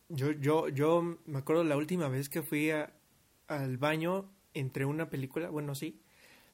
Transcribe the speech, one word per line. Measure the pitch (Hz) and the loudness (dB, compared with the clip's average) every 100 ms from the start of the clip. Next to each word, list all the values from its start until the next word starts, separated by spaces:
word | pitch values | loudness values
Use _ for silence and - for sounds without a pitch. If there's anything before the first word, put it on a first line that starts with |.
| - | -8
Yo, | 151 143 | -2 0
yo, | 151 139 156 151 | 0 2 2 2
yo | 135 151 170 170 170 - | 2 4 4 2 -4 -6
me | 139 | -4
acuerdo | 139 160 | 2 4
la | 170 143 | 4 2
última | 151 180 143 | 0 0 0
vez | 131 139 | -2 -2
que | 170 | -4
fui | 143 151 156 | -2 0 2
a, | 156 - - _ _ _ _ - | 0 -2 -10 _ _ _ _ -6
al | 147 135 127 | -4 -2 0
baño | 147 156 165 190 196 - _ | 2 2 0 -2 -4 -14 _
entre | 156 131 135 135 | -6 -4 -2 -2
una | 151 156 | -2 -4
película, | 147 135 160 170 | -4 -4 -4 -4
bueno, | 151 147 | -4 -6
sí, | 139 156 - _ _ - - - | -6 -8 -10 _ _ -20 -20 -20